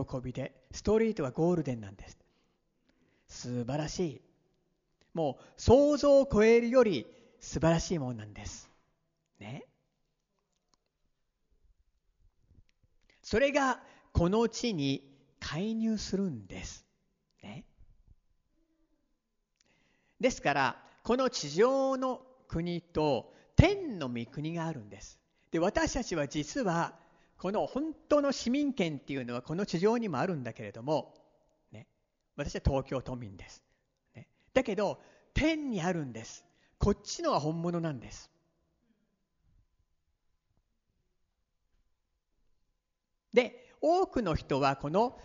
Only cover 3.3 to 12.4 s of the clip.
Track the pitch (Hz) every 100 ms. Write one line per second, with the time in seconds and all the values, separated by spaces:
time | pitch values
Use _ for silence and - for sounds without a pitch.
3.3 | - 123 123 117 147 156 - 170 123 _
4.3 | _ _ _ _ _ _ _ _ 170 147
5.3 | 123 - - - 262 285 294 285 277 269
6.3 | 208 220 233 233 254 220 139 - - -
7.3 | _ - - 160 170 - 175 127 113 107
8.3 | 104 101 - - _ _ _ _ _ _
9.3 | - 101 139 494 _ _ _ _ _ _
10.3 | _ _ _ _ _ _ _ _ _ _
11.3 | _ _ _ _ _ _ _ _ _ _
12.3 | _